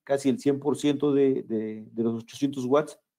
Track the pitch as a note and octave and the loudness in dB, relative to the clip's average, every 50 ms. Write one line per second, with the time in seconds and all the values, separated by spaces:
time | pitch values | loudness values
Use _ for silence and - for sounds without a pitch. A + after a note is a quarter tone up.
0 | _ - C#3+ C3+ C3+ C#3 A#2+ A2+ - C#3+ C#3 C#3 C#3 D3 C3 - - D3 C#3+ C#3 | _ -4 -2 0 2 0 0 0 2 0 0 0 0 -2 -2 0 0 0 0 2
1 | D3 D3 C#3 C#3 C#3 C3+ C3 B2+ - - A2+ G#2+ A2 A2 G#2+ A2 A2 - - A2+ | 2 2 4 4 4 4 2 0 -2 -4 -4 -4 -4 -4 -8 -10 -14 -10 -6 -2
2 | A2+ A#2 A#2 A2+ A2+ - - - C#3+ C#3 C#3 C#3 B2 B2 C3+ D3 D3+ D3+ - - | -2 -2 -2 -4 -6 -12 -8 -4 -4 -4 -2 -2 -2 2 2 2 2 0 -6 -18
3 | _ _ _ | _ _ _